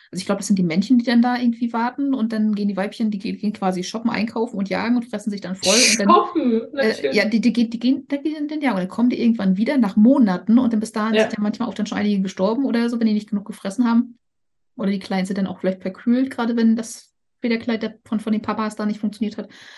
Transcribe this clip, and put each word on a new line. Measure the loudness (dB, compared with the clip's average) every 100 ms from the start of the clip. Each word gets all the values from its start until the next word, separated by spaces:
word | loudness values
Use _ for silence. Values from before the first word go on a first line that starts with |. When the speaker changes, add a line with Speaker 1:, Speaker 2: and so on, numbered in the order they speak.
| -14
Speaker 1:
also | -10
ich | -4
glaub, | -4
das | 0
sind | 0
die |
Männchen, | 2 0 2 2
die |
dann | 4 2
da | 2 2
irgendwie | 0 0 -2
warten | -2 -4 -2 -2
und | 0 -2
dann | 0 0 0
gehen | -2
die | -2
Weibchen, | -4 -2 -4
die | -2
gehen, | -6 -4
gehen | -4
quasi | -2 -2 -2
shoppen, | -4 -4 -4
einkaufen | -2 -4 -4 -4 -4
und | -4
jagen | -2 0 0
und | -2
fressen | -6 -6
sich | -6
dann | -8 -4
voll | 2 4
und | 4 2
dann | 6
Speaker 2:
Shoppen, | 4 4 0 0 0 -2 -2
Speaker 1:
äh, | -2
Speaker 2:
natürlich. | 0 0 0
Speaker 1:
ja, | 2
die, | 2
die | 2
gehen, | 2 -2
die | 0
gehen, | -2 -2 -4
dann | -6
gehen, | -4 -6 -6
dann | -2
jagen | -2 -2
und |
dann | -4
kommen | 0 0
die | 2
irgendwann | 2 2 2 2
wieder | 2 2
nach | 2 6
Monaten | 8 8 4 2 4 4
und | 4
dann | 0
bis | -2
dahin | -4 0 2
Speaker 2:
Ja. |
Speaker 1:
sind | 2
ja | 0
manchmal | -4 -2 -6
auch |
dann | -4 -4
schon | -2
einige | 0 0
gestorben | -2 -2 -2 0
oder | 0 0 -2
so, | 0
wenn | 0
die |
nicht | 0 -2
genug | -8
gefressen | -8 -10 -6 -2 2
haben. | 2 0 -6 _ _ _ _ _ -4
Oder | -2
die | -2
Kleinen | -2 -2 -2
sind | -2
dann | -4
auch | -2
vielleicht | -4 -4
verkühlt, | -8 -6 0 0 0
gerade | -2 -2 2
wenn | 2 2
das | -2 -14 -20 _ _ _
Federkleid | -2 -2 -2 -4
der, | -6 -10 -6
von, | -4
von | -2
den | -2
Papas | -2 -4 -4 -4
da | -6
nicht | -4
funktioniert | -6 -4 -6 -6
hat. | -14 -16 -20